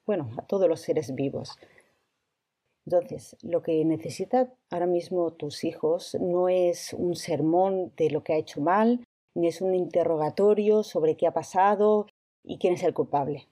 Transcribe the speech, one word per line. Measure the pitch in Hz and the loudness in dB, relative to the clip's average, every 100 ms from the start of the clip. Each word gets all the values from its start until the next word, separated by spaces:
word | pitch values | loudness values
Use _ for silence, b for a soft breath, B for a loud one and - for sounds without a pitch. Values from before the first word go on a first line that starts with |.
| - | -4
bueno, | 196 127 135 | -4 -4 -10
a | |
todos | - 196 175 | -4 2 2
los | 160 | 2
seres | - 156 151 | -2 -4 -4
vivos. | 131 139 - - - b b b b _ _ _ _ _ _ _ _ - | -4 -4 -4 -10 -16 b b b b _ _ _ _ _ _ _ _ -2
Entonces, | 175 - 151 - - | -2 -2 -8 -16 -16
lo | 170 170 | -4 -4
que | 170 160 | 0 0
necesitan | 160 156 165 - 190 254 254 - _ | 0 0 -6 -8 -2 0 0 -6 _
ahora | 175 180 | -4 0
mismo | 175 170 180 165 | 0 -2 -2 -2
tus | 165 147 - | -4 -10 -6
hijos | 165 - 156 175 - - | -6 -2 -2 -2 -4 -4
no | 185 180 180 | -2 0 2
es | 185 175 170 - | 2 2 0 -8
un | - 175 165 | -4 -4 -4
sermón | - 147 156 175 190 190 175 - | -4 -2 2 2 2 0 -4 -2
de | 156 | -2
lo | 147 | 0
que | - | -2
ha | 156 | -2
hecho | 156 156 | -4 -4
mal, | 151 196 226 240 - _ _ | 0 4 4 2 -4 _ _
ni | 170 170 | -2 -2
es | 165 | 0
un | 190 | -2
interrogatorio | 185 165 175 165 156 151 151 202 202 208 214 | 0 0 0 0 0 -2 2 4 4 4 2
sobre | 208 175 156 156 | 0 0 0 2
qué | 170 | 0
ha | |
pasado | 160 151 190 196 202 208 214 208 _ _ _ | 0 -2 2 4 4 4 2 0 _ _ _
y | - - | -14 -2
quién | 185 | 0
es | 175 | 2
el | 175 | 0
culpable. | 156 135 147 139 143 - | 0 -2 -2 -2 -6 -12